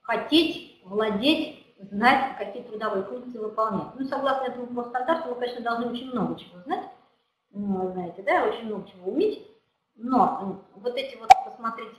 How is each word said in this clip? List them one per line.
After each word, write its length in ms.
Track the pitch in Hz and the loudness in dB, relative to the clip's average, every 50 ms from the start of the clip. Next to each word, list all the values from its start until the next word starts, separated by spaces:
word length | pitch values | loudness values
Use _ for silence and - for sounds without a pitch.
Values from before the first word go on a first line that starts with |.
хотеть, 800 | - - 226 226 - - 294 330 320 320 - - - - - _ - | -4 -2 -2 -2 2 4 6 6 6 4 0 -6 -10 -16 -20 _ -14
владеть, 840 | 185 196 214 220 214 202 202 240 294 320 - - - - - - - _ - 196 - | -4 -2 0 0 0 0 4 4 4 4 4 0 -4 -8 -14 -20 -20 _ -20 -16 -8
знать, 480 | 202 202 233 254 277 262 262 262 254 - | -2 4 6 6 6 6 4 0 -2 -6
какие 240 | 208 196 - 247 | -8 -8 -8 -10
трудовые 420 | 240 - 214 214 220 214 202 190 190 | -10 -10 -8 -4 -4 -2 0 -2 -2
функции 340 | - 247 247 247 247 240 220 | -4 -8 -10 -10 -10 -8 -6
выполнять. 500 | 214 214 - 220 220 214 196 175 147 - - 262 | -6 -4 0 0 0 0 0 -2 -4 -6 -6 -6
Ну, 60 | 269 | -4
согласно 400 | 269 285 262 269 269 269 269 254 | -4 -2 0 2 2 2 2 0
этому 200 | 247 226 247 240 240 | -2 -4 -6 -8 -6
профстандарту, 600 | 240 240 233 240 247 254 254 320 330 330 - 247 | -6 -6 -4 -2 -2 0 2 2 2 0 0 -4
вы, 60 | 240 | -4
конечно, 280 | 240 247 240 247 240 | -4 -4 -4 -4 -4
должны 280 | 226 233 233 233 247 240 | -2 -2 0 0 -2 -2
очень 200 | 247 240 262 262 | -4 -6 -6 -4
много 280 | 254 226 180 165 170 165 | -2 0 0 0 -2 -6
чего 220 | - - - - | -10 -14 -18 -14
знать. 240 | - 269 359 370 - - - - _ _ _ _ _ _ _ _ _ _ | -6 -4 -4 -4 -4 -8 -14 -20 _ _ _ _ _ _ _ _ _ _
Ну, 360 | - 208 202 202 190 185 185 | -10 -6 -2 0 0 0 0
вы 60 | 185 | -2
знаете, 300 | 185 180 180 170 165 - | -2 -4 -6 -6 -8 -4
да, 220 | 196 277 349 330 254 | 0 2 4 4 4
очень 220 | 214 - 233 226 | 2 0 -2 -6
много 220 | 220 214 190 - - | -6 -6 -6 -8 -12
чего 220 | - 185 175 190 | -16 -8 -6 -2
уметь. 320 | 226 294 403 440 - - - - - _ _ _ _ _ _ _ _ 214 | 2 2 2 2 2 -2 -8 -18 -20 _ _ _ _ _ _ _ _ -10
Но, 380 | 226 254 262 233 185 156 - - | -4 2 4 4 4 4 2 -2
м, 200 | 196 190 185 - - - - 196 | -4 -6 -6 -8 -12 -18 -20 -8
вот 160 | 196 247 240 | -6 -4 -4
эти 200 | 269 262 - - | -4 -6 -6 -10
вот, 120 | 220 226 - - - - | -2 6 8 8 8 6
посмотрите, 520 | - - - 233 226 233 240 226 - - | 0 -8 -6 -4 -4 -4 -4 -8 -12 -14